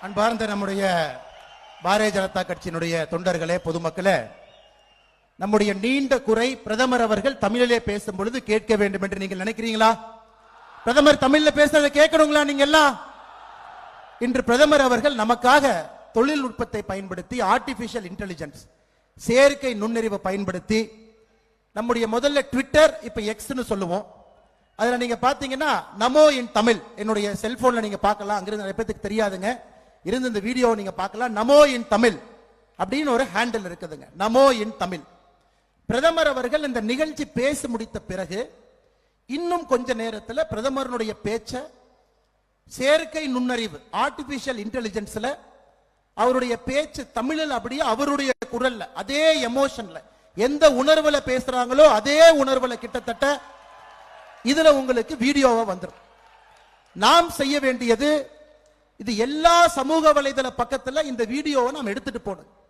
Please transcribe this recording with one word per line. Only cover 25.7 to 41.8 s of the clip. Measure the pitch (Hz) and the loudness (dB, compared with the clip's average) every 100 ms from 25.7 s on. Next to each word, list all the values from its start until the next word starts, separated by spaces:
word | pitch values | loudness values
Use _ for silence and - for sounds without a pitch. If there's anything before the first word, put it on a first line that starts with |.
| 214 - 202 | -2 -4 -2
நமோ | 233 285 302 269 | 2 6 6 4
in | 240 214 | -2 0
தமிழ், | 226 214 - - | 2 2 -4 -10
என்னுடைய | 214 214 202 196 | -4 -2 -2 -4
செல்போன்ல | 220 254 247 240 214 | -6 0 0 0 -4
நீங்க | 196 202 | -2 -2
பார்க்கலாம், | 208 202 208 | -2 -4 -6
அங்கிருந்து | 185 208 | -6 -8
நிறைய | 196 190 | -8 -8
பேத்துக்கு | 226 214 202 | -8 -6 -6
தெரியாதுங்க, | 214 208 190 196 247 - - _ _ | -2 -2 -2 -6 -6 -12 -20 _ _
இருந்து | 165 247 254 | -6 -4 -2
இந்த | 208 202 | -4 -4
வீடியோவை | 254 247 220 | 0 0 0
நீங்க | 196 190 | -6 -8
பார்க்கலாம். | 190 214 247 208 | -8 -6 -6 -2
நமோ | 233 285 294 | 4 6 6
in | 254 233 | 4 -2
தமிழ் | 208 233 190 - - _ _ _ _ | 2 2 0 -14 -20 _ _ _ _
அப்படின்னு | 190 262 302 240 | -4 -4 -2 -2
ஒரு | 262 | -2
ஹேண்டில் | 185 240 226 185 | -2 -2 -4 -8
இருக்குதுங்க, | 170 170 151 - 156 | -12 -16 -16 -20 -6
நமோ | 208 240 269 240 | 0 6 6 4
in | 214 220 | -4 -6
தமிழ். | 185 175 - _ _ _ _ _ _ _ - | -8 -8 -12 _ _ _ _ _ _ _ -4
பிரதமர் | 233 311 330 302 | 2 2 2 0
அவர்கள் | 262 247 302 294 | 0 -2 -4 -2
இந்த | 240 214 | -4 -4
நிகழ்ச்சி | 254 311 294 285 - | -2 -4 -4 -8 -2
பேசி | 262 294 277 | -2 -2 -6
முடித்த | 233 226 - - | -8 -8 -12 -12
பிறகு | 190 175 190 262 _ _ _ _ _ _ _ _ | -12 -8 -8 -10 _ _ _ _ _ _ _ _
இன்னும் | 277 349 349 320 | -6 -4 -4 -2
கொஞ்ச | 254 240 226 | -4 -2 -6
நேரத்துல | 226 214 - 254 - | -6 -10 -10 -6 -6
பிரதமருடைய | 208 254 269 262 247 220 202 202 | -4 -4 -4 -6 -6 -6 -6 -8
பேச்ச | 226 226 254 302 _ | -8 -8 -12 -12 _